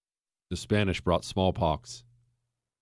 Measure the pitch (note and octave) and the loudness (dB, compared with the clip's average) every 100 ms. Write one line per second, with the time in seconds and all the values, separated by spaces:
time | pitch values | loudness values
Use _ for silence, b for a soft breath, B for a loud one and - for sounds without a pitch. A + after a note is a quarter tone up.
0 | _ _ _ _ _ F2+ - G#2 G2+ F2+ | _ _ _ _ _ -10 0 2 2 0
1 | - E2 - - F#2+ F2 E2+ D2+ - - | 0 0 0 0 0 2 0 -2 -6 -18
2 | - _ _ _ _ _ _ _ | -20 _ _ _ _ _ _ _